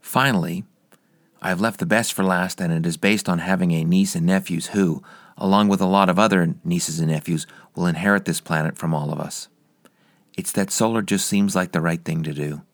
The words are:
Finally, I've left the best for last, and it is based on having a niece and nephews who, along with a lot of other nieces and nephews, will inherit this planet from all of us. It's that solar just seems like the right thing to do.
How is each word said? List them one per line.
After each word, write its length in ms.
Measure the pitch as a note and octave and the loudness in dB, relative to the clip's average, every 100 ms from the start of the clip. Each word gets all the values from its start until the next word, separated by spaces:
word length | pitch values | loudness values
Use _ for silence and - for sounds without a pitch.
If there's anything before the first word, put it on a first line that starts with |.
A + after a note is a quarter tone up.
Finally, 640 | - - C3+ G#2+ E2 F2 G#2 _ _ _ _ _ _ _ | -2 0 2 2 0 -6 -10 _ _ _ _ _ _ _
I've 180 | F#2+ F2+ | -4 -2
left 180 | A2 A2 | -2 -2
the 60 | |
best 300 | F2 G#2+ A#2 | 0 0 0
for 100 | - | -2
last, 340 | F#2+ F2+ F#2 - | 0 0 -2 -4
and 140 | F2 | -2
it 140 | E2 E2+ | 0 -2
is 100 | D#2+ | 0
based 320 | G2 G#2 - | 0 0 0
on 120 | F2 | -2
having 320 | E2+ F#2 F2+ | 0 0 2
a 120 | D#2+ | 0
niece 300 | D#2+ F2+ G2 | 2 2 2
and 100 | F2 | 0
nephews 440 | E2+ F#2+ F#2+ D#2+ - | 2 0 0 -6 -4
who, 340 | G#2 F#2 D#2 - - - - | 0 0 0 -8 -20 -20 -6
along 320 | G2 G2+ G#2 | 2 4 4
with 140 | G2 | 2
a 40 | F#2+ | 4
lot 220 | G2 F#2+ | 4 4
of 100 | F2+ | 4
other 360 | A2 G2 E2+ D2+ | 4 4 2 -2
nieces 340 | E2+ F2 - D#2+ | -2 -2 -2 -2
and 120 | D#2+ | 0
nephews, 360 | D#2 - D#2+ - - - | 0 -2 -4 -4 -18 -18
will 120 | - F2 | -4 -2
inherit 380 | E2 G2 G2+ | 0 2 0
this 160 | G2 D#2+ | 0 -6
planet 380 | - D#2+ D#2+ - | -2 -2 -2 -4
from 160 | F2 | -4
all 180 | D#2 D2 | -2 -2
of 80 | D2 | -6
us. 280 | D2 - - _ _ _ _ _ _ _ _ - | -8 -10 -14 _ _ _ _ _ _ _ _ -10
It's 140 | - | -6
that 180 | - G2 | -2 -2
solar 320 | - A2+ A2+ | 0 2 0
just 240 | G2+ G2+ - | 0 -2 0
seems 280 | G2+ G2+ | 0 2
like 180 | F#2+ F#2 | 0 0
the 100 | E2 | -2
right 200 | E2 E2+ | -2 -2
thing 200 | - D#2+ | -4 -4
to 100 | D#2 | -4
do. 300 | D2 D2 D2+ - | -6 -6 -8 -14